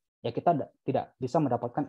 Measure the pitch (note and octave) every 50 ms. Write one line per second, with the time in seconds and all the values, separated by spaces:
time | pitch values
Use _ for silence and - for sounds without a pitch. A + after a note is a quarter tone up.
0 | _ _ _ _ - A#2 - - - F3 E3+ C3+ - - _ _ _ C#3+ C3 B2+
1 | - - _ _ C3 B2 - E3 D3+ C3 B2 A#2+ A#2+ A#2+ - D#3 C#3+